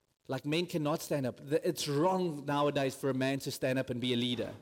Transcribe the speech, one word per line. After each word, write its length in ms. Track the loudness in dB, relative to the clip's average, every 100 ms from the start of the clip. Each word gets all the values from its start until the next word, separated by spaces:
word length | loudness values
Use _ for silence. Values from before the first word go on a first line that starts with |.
| _ _ -6
Like, 180 | -4 0
men 200 | 0 0
cannot 360 | 0 0 0
stand 240 | 0 0 0
up. 180 | -4
The, 240 | -2 0 0
it's 200 | -2 0
wrong 560 | 2 4 2 0 -2 0
nowadays 480 | 2 2 2 0
for 160 | 0 -2
a 40 |
man 260 | 0 0 0
to 100 | -4
stand 260 | -2 0 0
up 140 | 0
and 100 | -2
be 120 | 0
a 40 | 2
leader. 360 | 2 0 -4 -8